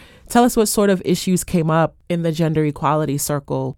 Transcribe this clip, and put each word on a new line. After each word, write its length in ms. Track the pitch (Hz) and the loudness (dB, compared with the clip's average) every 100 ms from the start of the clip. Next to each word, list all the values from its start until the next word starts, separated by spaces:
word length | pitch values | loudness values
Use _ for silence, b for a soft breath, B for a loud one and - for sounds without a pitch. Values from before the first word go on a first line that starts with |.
| B B B | B B B
tell 140 | 240 240 | 2 4
us 100 | 233 | 4
what 120 | 208 | 0
sort 220 | - 202 | 2 2
of 120 | 185 | 2
issues 400 | - 175 - 180 | 0 -2 0 -2
came 260 | - 180 160 | 0 -2 0
up 260 | 160 160 - - | 2 0 -2 -6
in 140 | 170 | -4
the 100 | 170 | -2
gender 320 | 156 160 156 151 | 0 0 0 -2
equality 520 | 147 147 151 151 143 | 0 0 0 0 -2
circle 580 | - 147 - 135 131 | -2 -4 -4 -6 -6